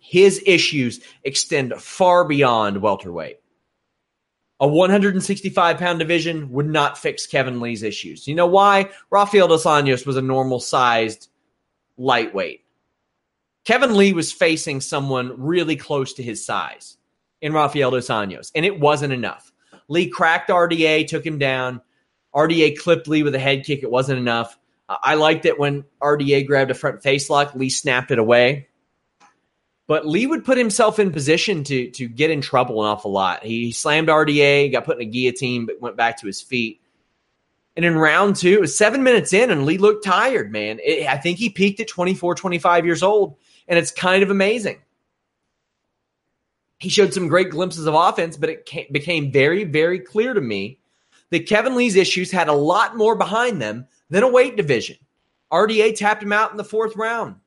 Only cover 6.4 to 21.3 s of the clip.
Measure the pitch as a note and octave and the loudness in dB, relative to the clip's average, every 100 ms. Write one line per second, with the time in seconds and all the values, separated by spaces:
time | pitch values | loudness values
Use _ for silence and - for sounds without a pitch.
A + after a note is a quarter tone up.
6.4 | C#3+ B2+ D3 D3+ C#3+ - B2 - - C#3+ | -6 -4 -2 0 -2 -2 -8 -6 -4 -2
7.4 | C3 B2 A#2+ A2+ A2 G2+ E2+ D2+ - D#3 | -2 -4 -6 -6 -6 -8 -14 -14 -8 0
8.4 | F3 F#3+ G3+ G3 G3 - _ G3+ G3+ G#3 | 4 6 6 4 0 -8 _ 0 4 4
9.4 | F3 D#3+ E3+ D3+ C#3 B2+ C#3 C3 C3 C3 | 4 4 4 2 2 0 -2 -4 -2 -2
10.4 | C3 B2 B2+ D3 B2 A#2 A2 G#2+ _ _ | -2 -4 -2 0 2 2 0 -6 _ _
11.4 | _ _ _ _ _ _ B2+ B2 A2+ G2 | _ _ _ _ _ _ 0 0 0 -4
12.4 | F2 B1+ _ _ _ _ _ _ _ _ | -6 -8 _ _ _ _ _ _ _ _
13.4 | _ _ - A#3+ C4+ G#3 G3+ F3 D3 - | _ _ -2 2 4 4 4 2 -4 0
14.4 | E3+ D#3+ D#3+ C3+ - D3+ C#3 C3 B2 B2+ | 0 0 -4 -8 -6 -4 -2 -4 -4 -6
15.4 | C3+ F3 D#3+ D#3 - D3 C3 - A#2+ G#2 | -2 -2 0 -4 -4 -4 -4 -8 -10 -10
16.4 | - G#2+ C#2+ - - - _ _ _ _ | -6 -6 -6 -12 -20 -20 _ _ _ _
17.4 | D3+ D#3 C#3+ D3 C3 B2+ A#2+ A#2 G2+ F2+ | -4 0 0 0 0 0 -2 -4 -4 -10
18.4 | - D#3 E3+ G3 D3 D3 C#3+ B2+ G#2+ - | -8 -4 -4 0 0 2 -2 -4 -6 -10
19.4 | _ _ _ - _ D#3 F3+ - E3+ E3+ | _ _ _ -20 _ -4 -2 0 0 0
20.4 | F3 F3+ E3+ E3 D#3+ D#3 D3+ D#3+ D#3+ | 2 2 2 2 2 2 0 -6 -6